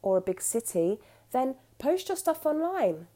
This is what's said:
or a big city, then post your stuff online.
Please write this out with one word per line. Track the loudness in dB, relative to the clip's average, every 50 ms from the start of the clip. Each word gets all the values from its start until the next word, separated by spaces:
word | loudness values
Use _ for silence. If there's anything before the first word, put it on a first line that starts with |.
or | 2 4 2
a | 2
big | 2 0 -4 -2
city, | -4 -2 -2 -2 -4 0 0 2 2 2 0 -2 -6 -20 -20 -20 _ _
then | -2 0 0 0 -2 -6 _ _ _ _
post | 0 0 0 0 0 -4
your | -6
stuff | -2 0 -2 -2 0 0
online. | 0 0 2 0 -2 0 2 0 0 0 -2 -10 -18 _